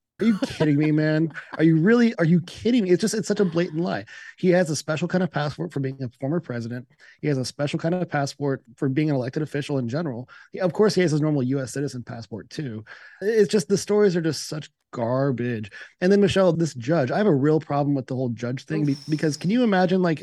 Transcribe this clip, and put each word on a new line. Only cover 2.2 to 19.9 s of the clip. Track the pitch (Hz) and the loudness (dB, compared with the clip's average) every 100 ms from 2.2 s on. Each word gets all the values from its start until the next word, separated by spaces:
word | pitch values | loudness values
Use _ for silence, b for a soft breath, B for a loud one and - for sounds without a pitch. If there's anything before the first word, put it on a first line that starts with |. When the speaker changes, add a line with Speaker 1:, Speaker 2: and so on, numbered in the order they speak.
Speaker 1:
you | 160 175 | 2 2
kidding | 180 - 220 247 | 2 -4 0 2
me? | 185 | 4
It's | 175 | 2
just, | 226 | 2
it's | 220 - | -2 -2
such | 208 | 0
a | |
blatant | 196 165 180 156 | 0 0 -2 -2
lie. | 185 101 101 B B B | -4 -4 -8 B B B
He | 180 | 2
has | 175 160 | 4 2
a | 151 | -2
special | - 156 165 | -4 -4 -2
kind | 185 | 0
of | 185 | 0
passport | 147 147 - 165 | -2 -4 -6 -6
for | 143 | -4
being | 135 135 | -6 -6
a | 127 - | -10 -8
former | 135 170 | -4 -4
president. | 170 120 113 123 - b b b | -4 -6 -6 -10 -12 b b b
He | 147 | -2
has | 135 | -2
a | |
special | 120 - 147 160 | -4 -6 -4 -4
kind | 165 180 | -2 -2
of | 175 | -2
passport | 143 139 - 143 131 - - | -4 -4 -4 -4 -4 -8 -4
for | 139 | -2
being | 131 156 | 0 0
an | 135 | 0
elected | 120 156 | -2 -6
official | 151 143 139 139 | -6 -6 -4 -4
in | 117 | -4
general. | 143 170 117 - B B | -6 -6 -8 -12 B B
He, | - | -4
of | 185 | -2
course, | - 214 | 2 2
he | 185 | 4
has | 175 | 2
his | 151 | 2
normal | 156 147 | 2 0
U | 127 139 | 0 -2
S | 127 | -4
citizen | 139 139 127 | -6 -8 -8
passport, | 117 123 110 104 - | -12 -14 -12 -14 -12
too. | - 143 110 110 B B B | -10 -10 -10 -14 B B B
It's | 196 226 202 | 0 2 4
just, | 214 - | 2 2
the | 196 | -2
stories | - 208 208 | 2 2 4
are | 170 | 2
just | 160 139 - | -2 -4 -6
such | 156 - _ _ | -10 -12 _ _
garbage. | - 117 131 139 120 123 113 104 B B B | -6 -2 0 0 0 -2 -4 -8 B B B
And | 180 | 4
then, | 202 | 4
Michelle, | 196 190 185 | 4 4 4
this | 165 160 | 4 0
judge, | 123 117 170 127 | -4 -2 0 2
I | 170 | 2
have | 208 | 2
a | |
real | 139 147 156 | 4 4 2
problem | - 143 143 139 | 0 -2 0 0
with | - | -2
the | |
whole | 127 127 | -4 -4
judge | 110 120 131 - | -4 -6 -8 -6
thing | 156 | -2
be-, | 147 | -2
Speaker 2:
Oof. | 139 - | -2 -2
Speaker 1:
because | 156 160 143 | -2 0 -2
can | 170 | 0
you | 240 | 2
imagine, | 240 190 185 | 2 4 2